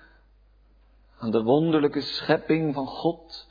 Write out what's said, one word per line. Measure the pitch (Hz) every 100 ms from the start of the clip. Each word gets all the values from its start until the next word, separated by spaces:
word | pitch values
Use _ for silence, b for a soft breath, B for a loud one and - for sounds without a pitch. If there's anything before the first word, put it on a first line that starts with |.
| b b b _ _ _ _ _ _ _ _ -
aan | 117
de | 113
wonderlijke | 110 143 165 156 143 143
schepping | 131 - - 160 - 160 156
van | 139 135
God. | - 165 170 - - -